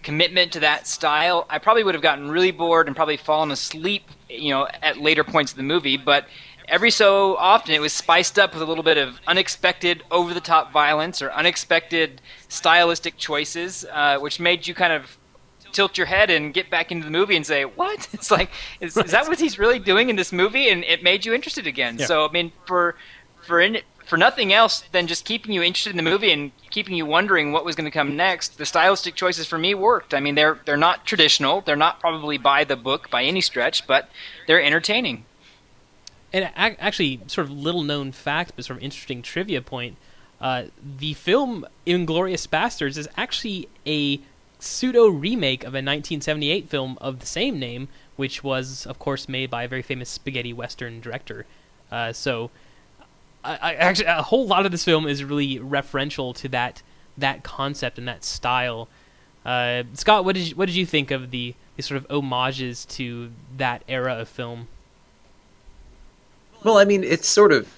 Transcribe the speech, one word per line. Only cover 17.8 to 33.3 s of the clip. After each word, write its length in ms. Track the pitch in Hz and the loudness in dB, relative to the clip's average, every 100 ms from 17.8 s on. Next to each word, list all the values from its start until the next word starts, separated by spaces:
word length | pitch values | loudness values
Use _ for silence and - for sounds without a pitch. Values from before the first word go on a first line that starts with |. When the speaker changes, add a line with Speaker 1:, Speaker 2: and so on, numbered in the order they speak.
| 381 427 - | -4 -4 -10
Speaker 1:
<laughs> 40 | |
It's 180 | - - | -12 0
like, 180 | 208 - - - - | 0 0 -8 -16 -12
"Is, 160 | 170 214 | -4 -2
is 140 | 180 | 2
that 100 | 208 | 2
Speaker 2:
Right. 60 | 311 | 2
Speaker 1:
what 100 | 330 | 0
he's 200 | 311 202 | 0 2
really 200 | 220 247 | 2 2
doing 300 | 190 190 247 | 2 4 4
in 60 | 208 | 0
this 160 | 180 | -2
movie?" 380 | 180 196 254 262 | 0 0 2 2
And 140 | 180 170 | 2 2
it 180 | 170 | 2
made 220 | 180 196 226 | 2 2 0
you 80 | |
interested 340 | 240 302 302 170 | -2 -4 -8 -6
again. 300 | 131 120 117 | -2 -4 -2
Speaker 2:
Yeah. 60 | 135 | 0
Speaker 1:
So, 200 | 160 156 | 2 2
I 40 | |
mean, 200 | 170 170 - - | 0 -4 -10 -2
for, 300 | 180 170 - - - _ _ - | 0 0 -2 -18 -20 _ _ 0
for 140 | 170 | 2
in, 200 | 185 220 - _ - | 4 0 -8 _ -2
for 100 | 165 | 4
nothing 360 | 220 277 202 | 4 4 4
else 300 | 202 226 - - | 6 6 2 -2
than 140 | 185 170 | -2 -2
just 180 | 170 - | -6 -4
keeping 260 | 220 214 | -6 -2
you 100 | 196 | 0
interested 300 | 170 185 208 | 0 0 -4
in 60 | 175 | -2
the 60 | |
movie 280 | 160 196 208 | 0 2 2
and 200 | 151 143 _ - | 2 -2 _ -10
keeping 260 | 214 196 175 | -8 -4 -4
you 100 | 156 | 2
wondering 460 | 165 202 180 147 | 2 4 2 2
what 140 | 156 165 | -2 -2
was 100 | 156 | -6
gonna 160 | 151 | -4
come 240 | 156 143 147 | -2 -2 0
next, 420 | 185 175 - - | 0 0 -8 -8
the 80 | 151 | -2
stylistic 500 | 170 180 196 180 - | 2 4 2 -2 -2
choices 300 | 180 165 156 | -2 -2 -6
for 120 | 165 | -2
me 160 | 175 | -2
worked. 400 | 202 208 220 - | 2 2 2 0
I 60 | 139 | -2
mean, 160 | 143 147 | 0 4
they're, 240 | 151 156 - | 4 2 -2
they're 120 | 147 | 2
not 280 | 165 - - | 2 2 -2
traditional. 560 | 160 151 - 139 143 | 4 4 4 2 0
They're 140 | - 147 | 0 2
not 240 | 160 - | 2 2
probably 380 | 170 160 151 143 | -2 -2 -6 0
by 260 | 139 139 | 4 4
the 120 | 147 131 | 2 -2
book 340 | 123 147 - | -2 -4 -2
by 140 | 123 | -2
any 180 | 131 | 0